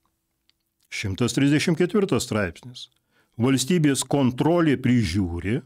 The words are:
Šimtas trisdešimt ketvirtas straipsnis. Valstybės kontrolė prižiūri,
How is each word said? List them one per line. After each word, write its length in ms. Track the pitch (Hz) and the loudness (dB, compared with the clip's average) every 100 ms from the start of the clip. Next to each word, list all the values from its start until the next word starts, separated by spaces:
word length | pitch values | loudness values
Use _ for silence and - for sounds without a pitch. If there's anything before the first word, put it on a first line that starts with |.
| _ _ _ _ _ _ _ _ _ | _ _ _ _ _ _ _ _ _
Šimtas 400 | - 101 95 120 | -10 -6 -2 -2
trisdešimt 480 | - 139 147 - 160 | 2 2 2 2 0
ketvirtas 480 | 180 214 196 123 - | 0 0 0 0 -2
straipsnis. 600 | 107 92 - 123 123 - _ _ _ _ - | -2 -4 -6 -18 -20 -20 _ _ _ _ -2
Valstybės 640 | 120 135 127 180 147 131 | 0 0 2 2 2 0
kontrolė 720 | - 143 127 123 151 175 160 127 | 0 0 0 0 2 2 2 2
prižiūri, 840 | 123 123 98 92 92 85 92 123 | 2 2 0 -2 -4 -4 -4 -6